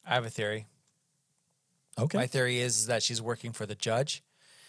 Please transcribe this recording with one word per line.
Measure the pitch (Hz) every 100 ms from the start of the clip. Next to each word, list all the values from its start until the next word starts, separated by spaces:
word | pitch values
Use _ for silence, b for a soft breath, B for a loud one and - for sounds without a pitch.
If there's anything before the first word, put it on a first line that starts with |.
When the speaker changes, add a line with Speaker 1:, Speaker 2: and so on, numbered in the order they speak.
| -
Speaker 1:
I | 123
have | 113
a |
theory. | - 104 107 107 _ _ _ _ _ _ _ _ _ _ _ _ -
Speaker 2:
Okay. | 135 196
Speaker 1:
My | 123
theory | 135 123 123
is, | 123 117
is | 110
that | 117
she's | - 113
working | 113 113 117
for | 107 104
the | 104
judge, | 113 113 147 - - b b b